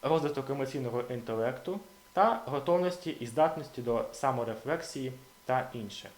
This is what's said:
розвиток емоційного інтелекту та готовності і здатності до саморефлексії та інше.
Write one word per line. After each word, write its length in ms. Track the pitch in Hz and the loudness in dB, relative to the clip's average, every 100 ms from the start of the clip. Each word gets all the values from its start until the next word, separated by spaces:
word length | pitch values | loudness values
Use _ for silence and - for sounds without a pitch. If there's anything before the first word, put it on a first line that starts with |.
розвиток 480 | 131 160 147 143 131 | 4 4 4 -2 -2
емоційного 520 | 139 135 143 123 120 120 | -2 -2 -2 -2 -2 -2
інтелекту 680 | 123 117 113 113 123 - 196 - - - | -4 -2 0 0 -2 -6 -6 -8 -20 -6
та 300 | - 208 - - | 4 4 4 -2
готовності 640 | 139 139 175 180 180 165 | -2 4 4 4 0 -6
і 160 | - 117 | -6 -4
здатності 560 | 113 160 160 147 - | 4 4 4 -8 -6
до 220 | 120 117 110 | 0 0 0
саморефлексії 1000 | - 135 123 117 110 131 165 - 143 131 127 - - | 0 0 2 -2 -4 -2 -4 -4 -6 -6 -8 -18 -20
та 260 | - 127 - | 0 0 0
інше. 360 | 120 107 - - | -6 -8 -10 -14